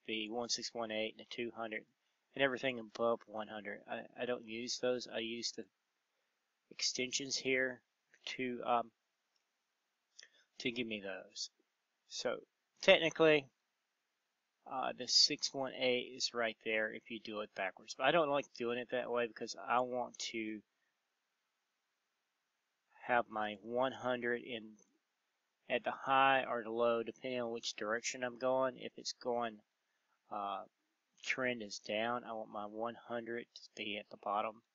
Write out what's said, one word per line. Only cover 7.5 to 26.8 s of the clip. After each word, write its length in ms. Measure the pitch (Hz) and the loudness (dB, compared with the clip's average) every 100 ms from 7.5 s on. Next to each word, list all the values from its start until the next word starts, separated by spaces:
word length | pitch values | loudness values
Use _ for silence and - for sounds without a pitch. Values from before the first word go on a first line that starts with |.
| 131 131 123 _ _ _ - - - | 4 2 -2 _ _ _ -14 -10 -4
to, 260 | 127 117 | -4 -2
um, 280 | 113 120 113 _ _ _ _ _ _ _ _ _ _ _ _ - - _ _ - | 2 2 2 _ _ _ _ _ _ _ _ _ _ _ _ -20 -20 _ _ -4
to 120 | 135 | -4
give 160 | 117 113 | -2 -2
me 140 | 107 | -4
those. 500 | 98 92 - - - _ _ _ _ _ _ | -4 -8 -10 -10 -10 _ _ _ _ _ _
So 380 | - 123 117 - _ _ _ | -4 -2 -2 -8 _ _ _
technically, 680 | - 180 165 - 160 151 135 _ _ _ _ _ _ _ _ _ _ _ - | 8 8 8 8 8 8 4 _ _ _ _ _ _ _ _ _ _ _ -8
uh, 220 | 131 127 117 | -2 -2 -4
the 120 | 123 | 4
six 440 | - - 147 - | 6 6 4 -2
one 220 | 139 131 | -2 -4
eight 380 | 95 127 123 - | 2 2 2 0
is 180 | 127 - | -4 -2
right 240 | 120 113 110 | 0 0 -2
there 280 | 113 110 110 | 0 2 2
if 180 | 113 - | -4 -8
you 80 | 113 | -8
do 220 | 113 104 | -6 -6
it 120 | 107 - | -6 -4
backwards. 400 | 95 - 107 - | -4 -4 -14 2
But 80 | 131 | 4
I 60 | |
don't 180 | 170 147 | 6 4
like 160 | 143 135 | 2 -2
doing 240 | - 120 120 | -4 -2 -2
it 120 | 120 | -2
that 200 | 123 117 | -2 0
way 160 | 120 117 | 0 0
because 300 | - 117 - 98 | -4 -8 -6 2
I 120 | 120 | 2
want 360 | 127 123 120 120 - | 2 -2 -4 -6 -6
to 320 | 117 110 107 _ _ _ _ _ _ _ _ _ _ _ _ _ _ _ _ _ _ _ _ _ _ _ _ | -4 -4 -6 _ _ _ _ _ _ _ _ _ _ _ _ _ _ _ _ _ _ _ _ _ _ _ _
have 260 | - 120 110 | 0 2 2
my 300 | 110 107 104 | -4 -4 -6
one 300 | 110 120 131 | -4 -2 -2
hundred 500 | - 123 123 120 120 | -2 -4 -2 -2 -2
in 360 | - 117 110 107 _ _ _ _ _ _ _ _ - | -4 -10 -10 -20 _ _ _ _ _ _ _ _ -2
at 120 | 123 | -2
the 80 | 117 | 0
high 540 | - 131 135 135 135 127 | -4 2 6 8 6 2
or 160 | 120 | -4
the 80 | 110 | -2
low, 320 | 113 | 2